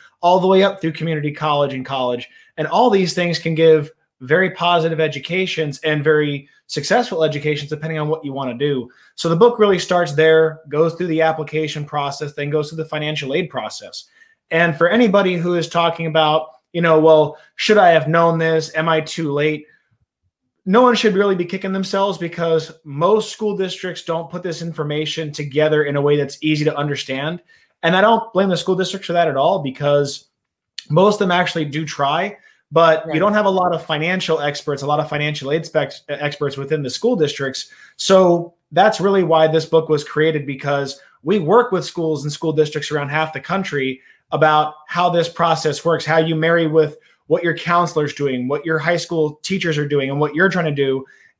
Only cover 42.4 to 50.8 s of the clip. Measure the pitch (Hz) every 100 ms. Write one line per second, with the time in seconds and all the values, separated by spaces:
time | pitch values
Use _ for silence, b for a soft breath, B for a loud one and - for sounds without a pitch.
42.4 | 165 151 147 151 143 147 139 151 156 139
43.4 | - 190 190 143 131 131 b b b 147
44.4 | 156 151 151 - - 175 180 170 165 -
45.4 | 170 156 156 143 170 156 151 165 160 160
46.4 | 160 170 160 156 151 151 b b - 170
47.4 | 175 - 175 175 170 156 147 147 143 127
48.4 | 127 - 160 156 160 170 - 170 151 147
49.4 | - 190 180 147 143 143 135 139 147 147
50.4 | 190 180 165 143